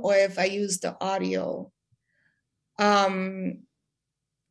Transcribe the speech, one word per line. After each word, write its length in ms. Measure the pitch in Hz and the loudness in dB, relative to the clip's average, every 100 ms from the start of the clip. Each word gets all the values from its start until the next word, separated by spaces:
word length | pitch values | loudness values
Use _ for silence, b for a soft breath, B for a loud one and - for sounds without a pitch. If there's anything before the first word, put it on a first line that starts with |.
or 140 | 208 196 | 2 4
if 220 | 196 180 | 2 0
I 60 | 190 | -2
used 360 | 202 202 185 | -2 -4 -4
the 160 | 175 - | -4 -4
audio. 720 | 185 190 185 92 78 - - _ _ _ _ _ _ _ _ _ _ - | -4 -2 -2 -2 -4 -6 -10 _ _ _ _ _ _ _ _ _ _ 0
Um, 840 | 208 202 196 190 190 190 185 180 _ _ _ _ _ _ _ _ _ | 4 4 4 0 -4 -4 -6 -8 _ _ _ _ _ _ _ _ _